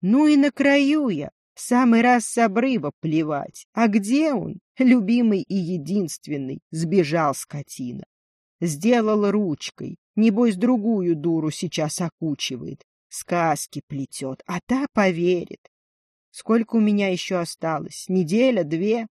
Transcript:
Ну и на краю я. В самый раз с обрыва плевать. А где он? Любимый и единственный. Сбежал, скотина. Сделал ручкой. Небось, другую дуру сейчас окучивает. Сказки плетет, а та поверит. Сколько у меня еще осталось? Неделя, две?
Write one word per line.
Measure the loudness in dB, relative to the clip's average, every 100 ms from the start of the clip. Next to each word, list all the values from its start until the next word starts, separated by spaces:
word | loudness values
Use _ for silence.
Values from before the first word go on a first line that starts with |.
Ну | 2 4 6
и | 6
на | 4
краю | 2 2 4 4 2 0
я. | -4 -6 _ _ -16
В |
самый | 0 2 6 6
раз | 6 2 2
с | 0
обрыва | 0 2 0 0 -4 -6
плевать. | -2 -2 0 -4 -6 -14 -12
А | 0 2
где | 2 0 0 0
он? | -2 -6 -10 _ _
Любимый | 4 4 4 2 2 0
и | -2 -4
единственный. | -2 -6 -4 -4 -4 -8 -8 -8 -6 -10 _
Сбежал, | -6 0 0 2 0 0
скотина. | -2 -8 -14 -14 -12 -10 -10 -14 _ _ _ _ _
Сделал | -6 -2 2 2 2 2 2
ручкой. | 0 0 -4 -8 -12 -14 -14 _ 2
Небось, | 2 4 2 2
другую | 0 0 0 0 0 0
дуру | 0 0 -2
сейчас | -4 -6 -4 -4 -4
окучивает. | -6 _ -6 -4 -6 -8 -10 -14 _ _ _
Сказки | -18 -4 -2 0 -2 -4 -12 -10
плетет, | -10 -10 -8 -10 -10 -8
а | -10 _
та | -4 -2
поверит. | 0 0 2 0 0 -4 -16 _ _ _ _ _ _ _
Сколько | -20 0 0 2 2
у |
меня | 2 2 0
еще | -2 -4 -4
осталось? | -4 -6 -4 -4 -6 -14 -2
Неделя, | 0 2 2 2 2 -2
две? | -2 -2 -2 -4